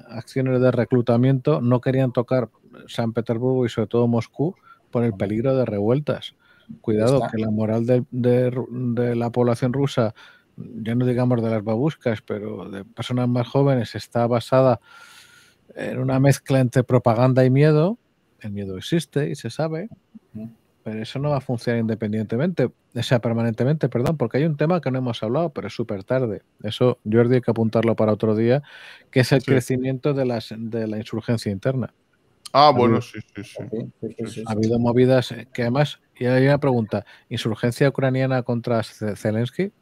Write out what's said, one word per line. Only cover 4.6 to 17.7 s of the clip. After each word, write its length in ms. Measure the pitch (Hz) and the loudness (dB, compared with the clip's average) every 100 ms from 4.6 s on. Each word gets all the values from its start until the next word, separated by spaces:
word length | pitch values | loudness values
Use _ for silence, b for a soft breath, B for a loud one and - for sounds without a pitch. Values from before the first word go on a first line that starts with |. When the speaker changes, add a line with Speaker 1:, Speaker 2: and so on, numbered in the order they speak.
| b b _ | b b _
Speaker 1:
por 120 | 123 | -2
el 60 | 120 | -2
Speaker 2:
Ujú. 80 | 95 | 0
Speaker 1:
peligro 380 | 98 110 131 131 | -2 0 0 0
de 80 | 117 | 0
revueltas. 680 | 101 104 131 147 101 - _ b b b - | 0 0 0 0 -6 -8 _ b b b -10
Cuidado, 360 | - 107 113 135 | -2 0 2 2
Speaker 2:
Está. 140 | 117 | 0
Speaker 1:
que 60 | 110 | -2
la 140 | 110 | -2
moral 340 | 107 107 113 113 | -2 0 0 2
de, 200 | 127 123 | 0 0
de 380 | 127 120 123 123 | -2 2 2 2
Ru-, 440 | 123 - 120 123 117 | -2 -6 -6 -4 -2
de 200 | 120 117 | -2 -2
la 140 | 117 | -2
población 420 | 123 120 117 127 | 0 0 0 0
rusa, 420 | 127 139 - 110 - B B B - | 0 -2 0 -2 -2 B B B -18
ya 400 | - 113 110 120 | -14 -10 -4 -2
no 100 | 123 | 0
digamos 360 | 123 123 120 | 2 2 2
de 60 | 113 | 0
las 140 | 113 | -2
babushkas, 580 | 104 110 151 - 123 107 | -2 -2 -2 -4 -4 -4
pero 480 | - 104 107 107 95 | -6 -8 -8 -10 -12
de 160 | 98 98 | -12 -14
personas 420 | - - 123 123 | -12 -6 -2 0
más 200 | 123 117 | -2 0
jóvenes, 480 | 139 139 131 107 107 | 2 2 2 -2 -8
está 300 | - 120 117 | -6 -2 0
basada 520 | 120 - 131 131 117 B B B B B B B B _ - | 0 2 4 4 2 B B B B B B B B _ -10
en 240 | - 120 | -8 -4
una 200 | 131 131 | -2 2
mezcla 400 | 139 135 - 135 | 4 2 2 2
entre 240 | 123 135 | 2 2
propaganda 600 | 120 123 120 113 127 127 | 2 2 2 4 4 4
y 60 | 131 | 4
miedo. 480 | 131 151 | 6 4